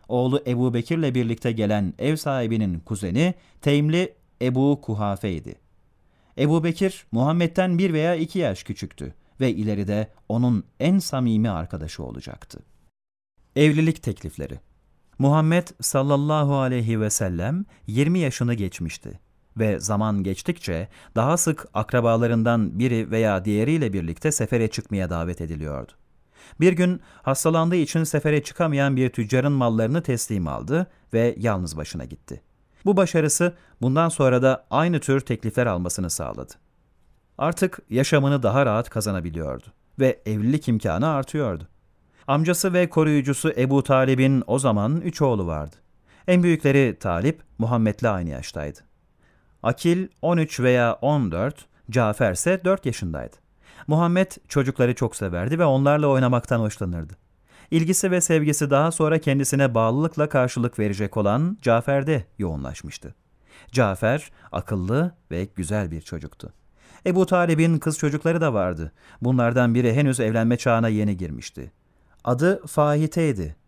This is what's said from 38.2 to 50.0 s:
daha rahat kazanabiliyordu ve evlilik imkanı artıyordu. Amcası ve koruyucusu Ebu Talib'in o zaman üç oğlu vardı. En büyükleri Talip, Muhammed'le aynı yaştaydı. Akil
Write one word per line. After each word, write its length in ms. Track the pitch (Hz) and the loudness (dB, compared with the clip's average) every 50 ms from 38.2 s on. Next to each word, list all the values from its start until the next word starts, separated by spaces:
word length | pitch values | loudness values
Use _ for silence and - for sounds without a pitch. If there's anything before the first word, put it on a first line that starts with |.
| 135 139 143 139 120 | 4 4 2 2 2
daha 240 | 101 107 135 143 | 2 2 4 2
rahat 240 | 120 104 113 120 - | 2 2 0 -2 -4
kazanabiliyordu 760 | - 110 101 104 95 92 82 87 78 85 80 69 64 64 - - - _ _ _ - - | -4 -4 -4 -2 -2 -4 -4 -6 -8 -6 -6 -6 -8 -10 -12 -18 -20 _ _ _ -4 2
ve 220 | 135 131 - - - | 2 2 2 0 -4
evlilik 420 | 107 107 107 104 120 143 151 - - | -4 -4 0 0 2 0 0 0 0
imkanı 400 | 117 107 - 104 80 92 135 160 | 0 0 0 0 0 0 0 0
artıyordu. 600 | 156 139 135 - - 151 143 110 90 80 82 - _ _ _ _ _ _ _ _ _ _ - | 0 -2 -4 -4 -4 -4 -2 -2 -4 -6 -8 -14 _ _ _ _ _ _ _ _ _ _ -4
Amcası 460 | - 135 147 160 170 180 170 - 190 175 | 0 0 2 2 2 0 0 0 0 2
ve 160 | 180 180 170 | 2 2 2
koruyucusu 640 | - 165 156 156 151 143 131 139 139 - - 160 - | 2 2 2 4 4 2 2 0 -2 -2 -2 -2 0
Ebu 260 | 120 131 127 139 139 135 | 0 0 2 2 2 2
Talib'in 600 | - 135 131 131 131 135 123 131 135 139 127 - | 4 2 4 4 4 4 4 4 4 4 2 0
o 120 | - 113 139 | 0 -2 0
zaman 420 | 135 131 107 104 101 113 151 170 | 2 2 2 2 0 0 -2 -2
üç 220 | 170 175 160 - 151 | -4 -4 -2 0 0
oğlu 240 | 131 117 101 90 | 0 2 0 -2
vardı. 300 | 85 80 76 76 76 - - _ _ _ _ _ _ _ _ - - | -4 -4 -6 -6 -8 -12 -18 _ _ _ _ _ _ _ _ -2 2
En 140 | 180 180 175 | 2 4 4
büyükleri 540 | 175 165 156 - 143 135 139 135 117 92 - | 4 2 2 2 4 4 4 4 4 2 -2
Talip, 420 | - 98 85 85 101 147 165 - - _ - - | -4 -2 -2 0 0 -2 -2 -4 -8 _ -6 -4
Muhammed'le 460 | 113 113 120 117 110 107 101 - 123 | -2 0 0 2 2 0 0 0 0
aynı 260 | 113 101 92 87 82 | 0 0 0 -4 -6
yaştaydı. 500 | 71 64 - - - 82 73 76 - - _ _ _ _ _ _ _ _ _ _ _ _ _ _ _ - - | -6 -8 -10 -10 -10 -8 -8 -8 -10 -12 _ _ _ _ _ _ _ _ _ _ _ _ _ _ _ -6 -2
Akil 460 | 113 - - - 170 170 180 | -2 -2 0 2 0 2 2